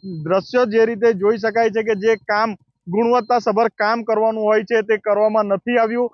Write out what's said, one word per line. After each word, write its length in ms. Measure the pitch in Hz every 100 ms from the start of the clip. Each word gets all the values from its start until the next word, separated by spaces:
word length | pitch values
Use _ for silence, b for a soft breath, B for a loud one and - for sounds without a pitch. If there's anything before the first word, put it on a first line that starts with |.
| 190 165
દ્રશ્યો 400 | 156 190 180 247
જે 200 | 247 220
રીતે 280 | 226 226 233
જોઈ 240 | 202 202 226
શકાય 340 | 220 214 226
છે 120 | 214
કે 120 | 220
જે 220 | 214 214 220
કામ, 380 | - 208 226 202 _ _ -
ગુણવત્તાસભર 800 | 190 233 247 226 247 226 202 233
કામ 340 | - 208 233
કરવાનું 420 | 220 214 220 220
હોય 180 | 214 214
છે 200 | 208 233
તે 140 | 214 214
કરવામાં 480 | 214 202 214 214
નથી 320 | 208 196 - 240
આવ્યું 320 | 220 240 247